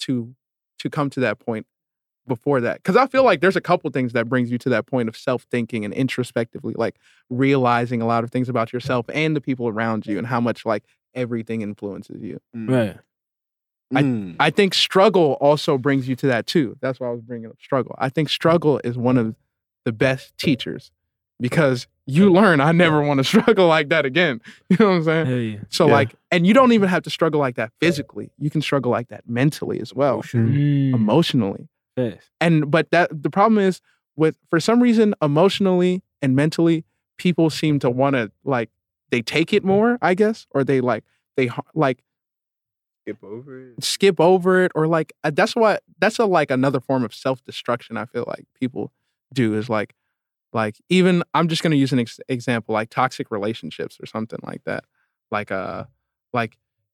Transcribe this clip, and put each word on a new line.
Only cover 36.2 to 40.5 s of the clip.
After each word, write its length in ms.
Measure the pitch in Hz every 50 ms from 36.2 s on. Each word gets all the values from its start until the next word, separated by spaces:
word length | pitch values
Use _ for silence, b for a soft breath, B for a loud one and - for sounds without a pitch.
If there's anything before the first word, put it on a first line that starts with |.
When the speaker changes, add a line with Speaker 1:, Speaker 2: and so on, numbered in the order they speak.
Speaker 1:
and 140 | - 135 131
mentally, 480 | 135 147 160 - - 165 170 165 156 156 _ _ _ _ _ _ -
people 320 | - 180 170 - 165 156
seem 300 | 143 - - 156 147 139
to 100 | - 131
wanna, 420 | 123 127 135 139 139 131 113 98 _ _ -
like, 260 | 135 139 120 117 - _ _ _ _ _ _ _ -
they 100 | - 120
take 320 | 113 - - 151 165 - -
it 100 | 202 -
more, 340 | 190 190 202 214 233 240 247
I 120 | - 170 185
guess, 320 | 185 208 214 226 - - _